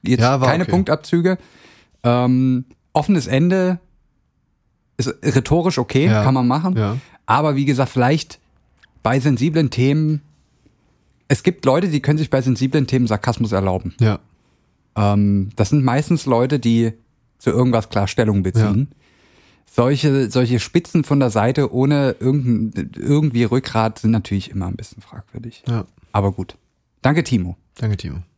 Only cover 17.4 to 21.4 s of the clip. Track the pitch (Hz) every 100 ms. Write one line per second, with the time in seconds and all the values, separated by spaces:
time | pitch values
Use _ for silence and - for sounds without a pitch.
17.4 | - 120 127 117 - 104 101 - 110 98
18.4 | 92 110 107 101 139 _ _ _ _ _
19.4 | _ _ _ - 123 143 147 139 120 127
20.4 | 120 123 - 170 - 170 143 143 127 104